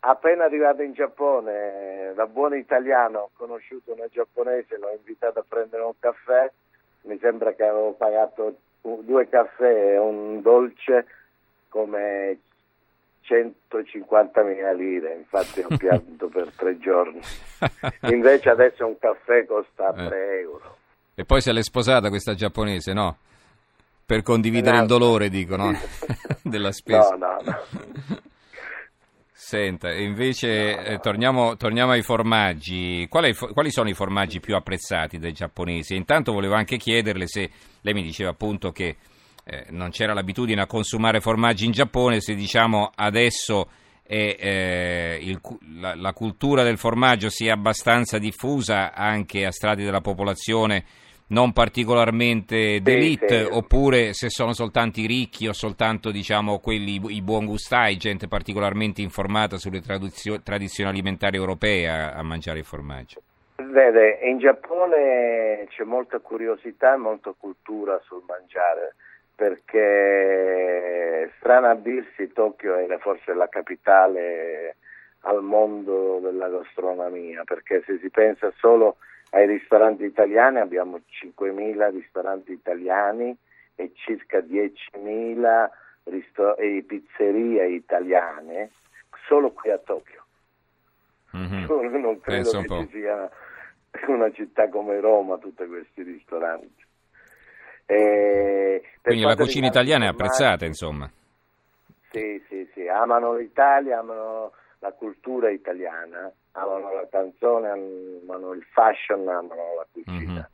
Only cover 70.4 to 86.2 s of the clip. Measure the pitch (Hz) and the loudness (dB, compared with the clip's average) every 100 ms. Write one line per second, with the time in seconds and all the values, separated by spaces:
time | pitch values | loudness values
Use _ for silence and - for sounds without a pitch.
70.4 | 95 92 92 90 90 87 85 80 82 _ | 2 0 0 -2 -2 -4 -2 -2 -4 _
71.4 | 117 123 123 113 107 127 - - 95 - | 6 6 8 2 0 -6 -6 -10 -8 0
72.4 | 107 - 104 90 90 90 104 95 - 90 | 0 0 -2 -2 -2 -4 -4 -4 -4 -2
73.4 | 90 98 82 90 - 95 95 92 87 85 | -2 -2 -8 -6 6 8 8 4 -4 -6
74.4 | 82 80 85 - - - _ _ 95 101 | -6 -8 -10 -14 -20 -20 _ _ -2 -2
75.4 | 98 107 107 104 98 95 95 92 92 92 | 2 2 2 0 -4 -2 0 -2 -4 -4
76.4 | 92 90 85 - 92 90 90 90 85 82 | -4 -6 -8 -8 -6 -4 -6 -8 -12 -12
77.4 | 82 85 - 92 - 95 92 - 107 98 | -10 -10 -2 -2 -2 -6 -2 4 4 4
78.4 | 101 - 117 117 107 - - - _ 98 | -4 2 6 8 6 2 -16 -20 _ 6
79.4 | 101 104 - 107 110 104 104 101 104 107 | 6 4 4 6 6 4 -6 2 4 6
80.4 | 127 131 98 90 90 90 _ - 92 - | 6 4 -2 -2 -4 -8 _ -20 -20 -8
81.4 | 98 98 107 104 104 92 - 92 92 95 | -6 -4 -6 0 0 0 -10 -8 -6 -6
82.4 | 95 90 - 87 90 95 101 110 120 123 | -10 -12 -6 -6 0 2 2 0 -6 -8
83.4 | _ _ _ - 90 _ - 107 - 101 | _ _ _ -12 -12 _ -8 -8 -2 -4
84.4 | 82 95 104 - - 101 104 110 117 117 | -2 -2 -4 -6 -20 -14 -8 -6 -6 0
85.4 | 117 113 110 - - _ - 92 | 2 4 2 -4 -20 _ -14 -14